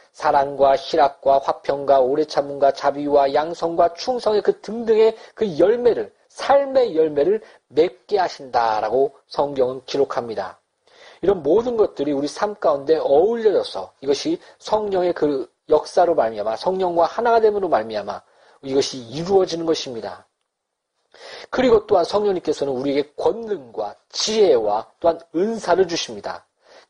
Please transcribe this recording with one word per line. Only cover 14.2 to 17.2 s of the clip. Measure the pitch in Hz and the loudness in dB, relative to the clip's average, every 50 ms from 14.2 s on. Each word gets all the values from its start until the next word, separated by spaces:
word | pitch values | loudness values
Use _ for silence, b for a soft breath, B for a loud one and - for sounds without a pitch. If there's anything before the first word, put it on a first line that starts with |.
| - 156 175 B B B B B | -2 -4 -4 B B B B B
성령의 | - - 214 214 214 202 190 180 180 175 - | -6 -2 -2 -2 -2 -2 -2 0 0 0 0
그 | - 151 147 139 131 - - _ _ _ - | 0 -2 -2 -2 -4 -6 -10 _ _ _ 0
역사로 | 151 151 - - - 190 175 170 160 | 0 0 0 0 2 2 2 4 4
말미암아, | 143 117 113 113 104 101 110 113 | 2 0 0 -2 -4 -4 -4 -4
성령과 | - - 185 190 190 185 175 170 175 165 | -4 -4 -4 -2 -2 -2 0 0 0 0
하나가 | 156 - 226 | 0 0 0